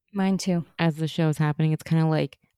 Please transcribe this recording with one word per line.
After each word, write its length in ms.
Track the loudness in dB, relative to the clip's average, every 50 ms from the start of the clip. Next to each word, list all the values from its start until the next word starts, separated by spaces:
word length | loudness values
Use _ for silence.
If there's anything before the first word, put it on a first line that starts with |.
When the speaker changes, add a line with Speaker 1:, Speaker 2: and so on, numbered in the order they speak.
| _ _ -4
Speaker 1:
Mine 240 | -2 0 0 0
too. 280 | 0 0 -2 -2 -2 -2 _ _ -2
Speaker 2:
As 160 | 0 0 0
the 120 | 0 -4
show 220 | -4 0 0 0 0
is 80 | 2
happening, 360 | 2 0 0 0 0 0 0 0
it's 100 | -2 -2
kinda 240 | 0 0 2 2
like 320 | 2 2 0 -2 -4 -6 _ _ _ _